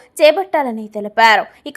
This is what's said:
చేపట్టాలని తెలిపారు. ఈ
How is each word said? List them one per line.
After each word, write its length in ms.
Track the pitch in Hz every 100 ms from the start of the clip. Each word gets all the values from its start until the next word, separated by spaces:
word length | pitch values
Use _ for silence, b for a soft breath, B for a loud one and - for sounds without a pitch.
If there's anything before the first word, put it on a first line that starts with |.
| b -
చేపట్టాలని 680 | 311 330 381 311 262 220 214 208
తెలిపారు. 480 | 208 220 226 202 - b
ఈ 20 | 294